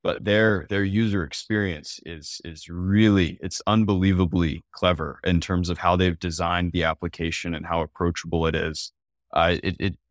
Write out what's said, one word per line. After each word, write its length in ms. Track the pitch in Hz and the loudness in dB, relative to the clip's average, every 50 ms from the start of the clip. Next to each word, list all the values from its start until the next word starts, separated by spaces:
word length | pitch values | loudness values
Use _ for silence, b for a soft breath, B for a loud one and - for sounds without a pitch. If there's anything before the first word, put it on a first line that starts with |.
| - | -4
but 220 | 87 - - - | -4 -4 -2 0
their, 420 | 101 104 107 110 110 104 90 73 - | 2 4 4 4 4 2 0 -2 -2
their 160 | 101 101 101 | -2 0 0
user 380 | 98 95 107 113 107 101 98 78 | 2 2 2 2 2 0 -2 -2
experience 800 | 67 - - - - 107 107 101 92 82 73 - - - - - | -4 -6 -10 -6 -2 -2 0 0 0 -2 -6 -10 -14 -16 -14 -14
is, 360 | - 85 78 73 - - - - | -14 -14 -12 -12 -14 -14 -14 -14
is 240 | 87 80 76 - - | -14 -16 -16 -14 -12
really, 680 | 85 90 90 95 98 107 110 110 101 98 87 76 - - - | -8 -4 0 2 4 6 6 8 6 6 4 2 -2 -6 -10
it's 200 | 92 - - - | -10 -10 -6 -2
unbelievably 1000 | 101 104 113 110 101 101 92 92 98 95 90 92 80 90 90 85 78 - - - _ - | 0 2 2 2 2 2 2 4 4 4 4 2 2 2 0 0 0 -2 -6 -10 _ -6
clever 480 | - - 90 90 76 80 73 - - - | 0 0 2 2 0 -2 -6 -8 -6 -2
in 160 | 92 90 85 | 0 0 2
terms 300 | - - 92 90 87 87 | 2 0 -2 -2 -2 -2
of 80 | 87 - | -4 -2
how 180 | - 87 90 | 0 2 2
they've 220 | 90 92 90 85 - | 4 2 2 0 -2
designed 540 | - 87 80 82 87 85 87 87 87 87 82 | -6 -6 -4 -4 -2 -2 0 0 -2 -2 0
the 120 | 85 80 | 0 0
application 680 | 80 80 - 90 87 - - 85 82 82 - - 87 85 | 0 -2 -4 -6 -8 -6 -6 -6 -6 -6 -6 -6 -6 -6
and 120 | 80 85 | -6 -6
how 160 | 85 85 85 80 | -4 -2 -2 -2
approachable 640 | - - - 90 87 85 - - 82 85 82 80 | -4 -4 -2 -2 -2 -2 -4 -6 -4 -2 0 0
it 80 | 80 80 | 0 0
is. 380 | 78 82 82 78 - - - - _ _ _ _ _ _ _ - | 0 -2 -4 -6 -8 -10 -12 -16 _ _ _ _ _ _ _ 0
Uh, 240 | 78 82 90 87 - - | 2 2 2 2 0 -2
it, 140 | 95 87 - | -4 -4 -2
it 160 | 87 98 87 - _ _ | -4 -4 -4 -6 _ _